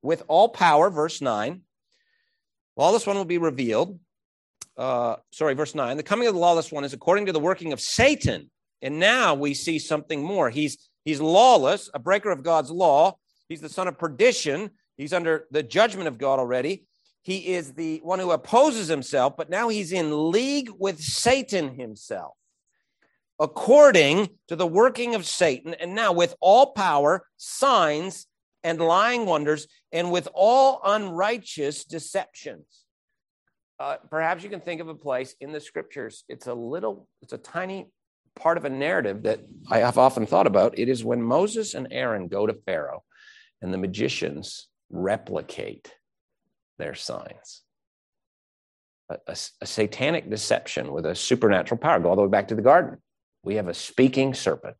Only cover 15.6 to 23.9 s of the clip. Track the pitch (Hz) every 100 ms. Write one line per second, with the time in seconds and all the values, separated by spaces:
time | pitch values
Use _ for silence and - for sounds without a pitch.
15.6 | 131 - 226 190 165 117 139 135 123 127
16.6 | 135 196 _ _ _ _ - 190 175 185
17.6 | 139 135 165 156 165 190 185 160 - 233
18.6 | 302 226 170 151 127 143 127 - 127 185
19.6 | 233 214 175 185 156 151 160 190 262 285
20.6 | 247 185 196 160 151 - 226 269 254 196
21.6 | 147 127 120 104 - 101 76 _ _ _
22.6 | _ _ _ _ _ _ _ _ 151 -
23.6 | - 277 285